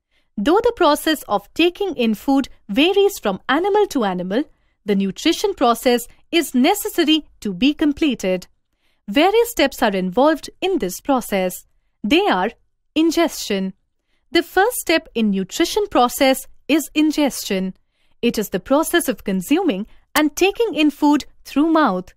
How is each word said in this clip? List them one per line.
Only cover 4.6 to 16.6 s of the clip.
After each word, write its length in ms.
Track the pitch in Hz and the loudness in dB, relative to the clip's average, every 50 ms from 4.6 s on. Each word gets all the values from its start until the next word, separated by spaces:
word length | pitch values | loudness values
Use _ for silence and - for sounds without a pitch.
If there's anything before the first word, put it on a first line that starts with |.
| _ _ _ _ - | _ _ _ _ -6
the 100 | 202 208 | -4 -2
nutrition 560 | 196 196 196 185 - - 311 339 - - 403 381 | -2 0 -2 -4 -4 -2 -2 -2 0 -2 -4 -2
process 540 | - 294 240 233 233 - 254 240 240 - - - _ _ - | 0 2 2 2 2 2 0 0 0 -2 -6 -18 _ _ -4
is 240 | - 339 302 - - | -2 -2 -2 0 0
necessary 720 | 247 247 320 415 415 - 427 - - 330 262 311 311 294 - _ - | 2 2 2 2 0 -2 -6 -2 -2 2 2 2 0 0 -6 _ -10
to 120 | - 214 190 | -8 -8 -4
be 220 | 175 240 285 294 | 0 0 0 0
completed. 720 | - 320 294 285 - 320 302 240 208 - 190 185 185 - _ _ _ _ _ _ _ _ _ _ _ _ - | 2 0 -2 0 0 -2 -2 -2 -2 -2 -2 -2 -4 -6 _ _ _ _ _ _ _ _ _ _ _ _ -4
Various 420 | 196 277 311 381 403 453 480 466 | 0 2 2 4 4 2 2 0
steps 320 | - - 302 269 - - 262 | 0 0 0 0 0 0 -2
are 120 | 220 196 | 0 0
involved 540 | 190 185 185 180 247 269 302 320 285 - - - - | 0 -4 -2 0 2 4 4 2 0 -4 -14 -14 -6
in 180 | - 370 392 294 | -4 -4 -2 -2
this 220 | 214 180 - - | -4 -4 -8 -8
process. 640 | - - 277 254 208 - - 190 185 185 180 - - _ _ _ _ _ _ _ - | -2 -2 -2 -2 -2 -2 -4 -2 -2 -2 -4 -8 -18 _ _ _ _ _ _ _ -2
They 240 | 208 269 339 415 381 | 0 2 2 2 2
are 220 | 233 185 185 226 - _ _ _ _ _ _ _ - | 2 0 0 -4 -6 _ _ _ _ _ _ _ -4
ingestion. 800 | 302 320 330 302 339 339 302 - - - - 214 196 190 190 190 _ _ _ _ _ _ _ _ _ _ _ | 0 0 0 2 2 0 -2 -2 -6 -8 -6 -4 -4 -4 -6 -8 _ _ _ _ _ _ _ _ _ _ _
The 140 | 254 330 320 | -2 -2 -2
first 320 | - - 370 392 466 494 | 0 0 2 2 2 0
step 320 | - - - 330 330 330 - - | -4 -4 -2 -2 -2 -2 -4 -4
in 180 | 226 220 214 | -2 0 0
nutrition 580 | 196 196 190 190 - - 330 - - 427 415 403 | 0 -2 -4 -6 -2 -2 -2 -2 0 -2 -4 0
process 580 | - 311 247 240 - - 285 262 262 - - - - - | 2 2 2 2 2 2 2 2 2 0 -4 -16 -20 -16